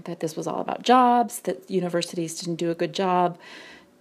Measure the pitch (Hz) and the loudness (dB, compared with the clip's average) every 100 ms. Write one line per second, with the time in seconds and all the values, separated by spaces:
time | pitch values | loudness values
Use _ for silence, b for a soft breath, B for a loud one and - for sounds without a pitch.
0 | 170 170 160 165 160 - - - - 254 | -12 -8 -6 -6 -6 -4 -4 -2 4 6
1 | 247 240 214 - - - - 190 175 170 | 6 4 2 -2 -6 -6 -4 -2 0 0
2 | 170 180 160 160 170 165 170 165 175 175 | -2 -4 -6 -6 -6 -2 -2 -2 -2 0
3 | 190 180 175 170 B B B B B _ | 2 4 2 0 B B B B B _